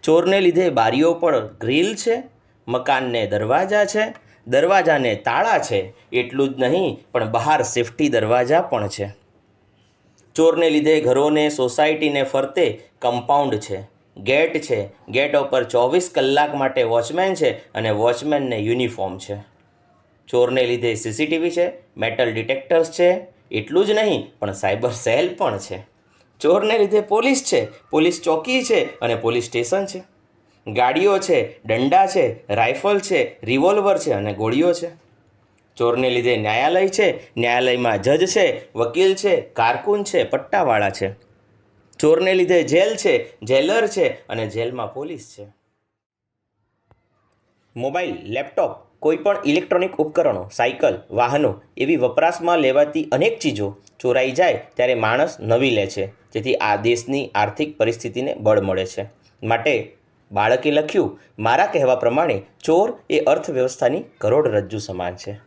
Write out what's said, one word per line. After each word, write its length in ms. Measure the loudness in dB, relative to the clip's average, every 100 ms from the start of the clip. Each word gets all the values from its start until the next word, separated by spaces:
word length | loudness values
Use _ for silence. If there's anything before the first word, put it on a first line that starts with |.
ચોરને 380 | 4 4 4 2
લીધે 300 | 4 2 2
બારીઓ 440 | 2 2 2 2
પર 320 | 2 0 0 -2
ગ્રીલ 480 | -8 -2 0 0
છે, 280 | -2 -2 -2 -4 _ _ _ -6
મકાનને 580 | -4 0 0 0 -2 -2
દરવાજા 580 | -2 0 0 2 0
છે, 300 | 0 0 -4 -6 _ _ -8
દરવાજાને 680 | -2 2 2 4 2 2
તાળા 440 | -2 -2 0 0 0
છે. 340 | 0 -4 -4 -12 _
એટલું 420 | -4 -4 -2 -2
જ 40 | 0
નહીં, 400 | 0 0 -2 -6 _
પણ 180 | -4 -2
બહાર 320 | -2 0 0
સેફ્ટી 460 | 0 -2 -4 -2 0
દરવાજા 520 | 0 2 2 2 0
પણ 280 | 0 -4 -4
છે. 260 | -6 -10 -10 _ _ _ _ _ _ _ _ _ _ _
ચોરને 360 | 2 4 4 2
લીધે 300 | 2 4 2
ઘરોને, 480 | 4 2 4 2 2
સોસાયટીને 720 | 0 -2 2 0 2 0 0
ફરતે 580 | 0 -2 -2 0 0 -2 -14 _
કમ્પાઉન્ડ 580 | -2 -2 0 0 2 -2
છે, 280 | -6 -10 -12 _ _ -12
ગેટ 460 | 0 2 2 -2
છે, 280 | -4 -4 -4 -12 -6
ગેટ 280 | -2 2 0
ઉપર 280 | 2 -2
ચોવીસ 460 | 0 2 2 2 0
કલાક 400 | 0 2 2 2
માટે 280 | 0 -2 0
વોચમેન 520 | 0 0 -2 -2 -2
છે 380 | 0 0 -2 -10
અને 180 | -6 -2
વોચમેનને 680 | 0 0 0 -2 -2 -2 -4
યુનિફોર્મ 640 | -2 0 -2 -4 -8 -8
છે. 180 | -12 -12 -12 _ _ _ _ _ _ _ _
ચોરને 380 | 2 2 2 0
લીધે 280 | 0 -2
સી 180 | -2 -6
સી 140 | -4 -2
ટી 120 | 0
વી 120 | -2
છે, 220 | 0 -2 -4 _ -6
મેટલ 360 | -6 0 -2
ડિટેક્ટર્સ 600 | -2 -4 -6 0 0 0
છે. 340 | 2 2 2 -4 _ _
એટલું 360 | -8 -2 0 2
જ 40 |
નહીં, 480 | 2 2 -2 -4 _
પણ 140 | -8
સાયબર 380 | -4 -2 -2 -2
સેલ 440 | -4 -2 0 0
પણ 240 | -2 -4 -4
છે. 280 | -10 -14 -16 _ _ _ _ _
ચોરને 380 | 2 2 2 0
લીધે 220 | 2 2
પોલીસ 440 | 0 0 2 0
છે, 240 | 0 -2 -2 -10 _
પોલીસ 320 | 0 2 0
ચોકી 420 | -2 -2 0 -2
છે 340 | 2 0 0 -4
અને 160 | -4
પોલીસ 300 | -2 -2 -2
સ્ટેશન 420 | -2 -4 -2 -2 -4
છે. 160 | -10 -16 _ _ _ _ _ -8
ગાડીઓ 520 | 0 0 2 2 2
છે, 440 | 2 0 0 -8
દંડા 420 | -4 0 2 4 4
છે, 480 | 2 0 -2 -6
રાઇફલ 440 | 0 0 0 0 0
છે, 380 | 0 0 0 -4
રિવોલ્વર 560 | -2 2 2 2 2 0
છે 140 | 0
અને 220 | -2 -2
ગોળીઓ 380 | -4 -2 2 2
છે. 180 | 0 -4 -12 _ _ _ _ _ _ _ -2
ચોરને 340 | 0 2 0
લીધે 260 | 0 0 0
ન્યાયાલય 520 | 0 0 2 2 0
છે, 320 | 2 0 0 -10 -4
ન્યાયાલયમાં 680 | 0 2 2 2 0 0
જજ 240 | 2 2 2
છે, 460 | 2 2 0 -10
વકીલ 400 | -4 -2 2 2
છે, 260 | 2 0 0
કારકુન 640 | -2 -2 0 0 0 -2
છે, 200 | 0 0
પટ્ટાવાળા 640 | 0 -2 -2 -2 0 2 0
છે. 240 | -2 -8 -8 _ _ _ _ _ _ _ _
ચોરને 360 | 4 4 4
લીધે 280 | 2 4 2
જેલ 340 | 4 2 2 0
છે, 440 | 0 0 -2 -14
જેલર 440 | 0 2 2 0 0
છે 220 | 0 -2
અને 380 | -2 _ -6 -6
જેલમાં 480 | -4 -6 -6 -10
પોલીસ 420 | -8 -12 -12 -16 -20
છે. 80 | -20 _ _ _ _ _ _ _ _ _ _ _ _ _ _ _ _ _ _ _ _ _ _ -8
મોબાઈલ, 420 | -4 -2 -4 -6
લેપટોપ, 720 | -6 -6 -4 -2 -4 -4 _ _
કોઈ 180 | 0 0
પણ 200 | 0 0 2
ઇલેક્ટ્રોનિક 500 | 0 2 0 0 -2
ઉપકરણો, 540 | -2 2 0 0 -6
સાયકલ, 500 | -2 -2 0 -2 -2 -6
વાહનો 500 | -2 0 2 0 -4 _ -6
એવી 200 | -2 0
વપરાશમાં 600 | 2 2 0 0 0 2
લેવાતી 500 | 2 2 2 0 -2
અનેક 260 | 0 0 0
ચીજો 380 | -4 -4 -6 -8 _ _
ચોરાઈ 300 | 0 2 0
જાય 340 | 2 0 0 -6
ત્યારે 200 | -2 0
માણસ 460 | 2 0 2 0 -2
નવી 300 | 0 2 2
લે 160 | 0 -2
છે, 200 | -4 -8
જેથી 480 | -10 _ -8 -2
આ 220 | 0 0 0
દેશની 540 | 2 0 0 -4 -2
આર્થિક 440 | -2 -2 -2 -8 -2
પરિસ્થિતિને 560 | -2 -2 -6 -6 -6
બળ 260 | -2 2 2
મળે 260 | 2 -2 -4
છે. 200 | -6 -10 _ _ _
માટે 540 | -2 0 0 -2 -4 -16 _ _ _
બાળકે 380 | -2 0 2 2
લખ્યું, 500 | 0 0 0 -2 -4 _ -4
"મારા 280 | 0 2 2
કહેવા 280 | 2 2
પ્રમાણે 480 | 2 2 2 0 -2 -6 _
ચોર 340 | 0 2 2 -2 _
એ 80 | 0
અર્થવ્યવસ્થાની 880 | 2 0 0 -2 -2 0 0 0 -6 _
કરોડરજ્જુ 600 | 0 2 2 0 -2 -8
સમાન 380 | -8 -6 -8 -8
છે." 240 | -14 -16